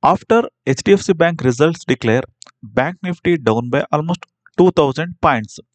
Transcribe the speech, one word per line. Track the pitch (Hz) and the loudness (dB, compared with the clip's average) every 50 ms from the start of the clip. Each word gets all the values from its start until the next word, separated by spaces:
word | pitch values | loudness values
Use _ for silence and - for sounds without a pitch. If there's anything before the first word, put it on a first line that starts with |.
after | - 135 175 196 - _ 220 233 233 - _ _ _ | 2 2 0 0 0 _ 0 0 0 -2 _ _ _
H | - 135 - - | -4 -4 -2 2
D | - 196 | 2 2
F | 196 | 2
C | - - 165 | 2 -2 0
Bank | 156 165 170 170 160 - | 2 2 0 0 0 -2
results | 127 120 120 147 160 165 - - | -2 0 2 0 0 0 -4 -2
declare, | - 135 123 - 117 110 123 131 - _ _ - - _ _ - | -4 -4 -2 0 0 0 0 -2 -6 _ _ -20 -20 _ _ -20
Bank | 110 110 120 127 151 185 - - | -6 -2 -2 -2 -2 -4 -8 -8
Nifty | 180 175 - _ 180 175 165 | -8 -8 -4 _ -2 -2 0
down | 127 117 110 113 120 123 | 2 0 0 0 0 -2
by | 123 139 - - | -2 -2 -2 0
almost | - 147 151 165 175 - - _ _ _ _ _ _ - | -2 -2 -2 -2 -6 -6 -8 _ _ _ _ _ _ 2
two | 175 185 | 2 4
thousand | - - 151 139 131 - 160 180 87 _ | 4 4 2 2 0 -4 -6 -8 -8 _
points | - 156 143 117 107 110 - - - _ | 0 0 2 0 -2 -8 -14 -20 -20 _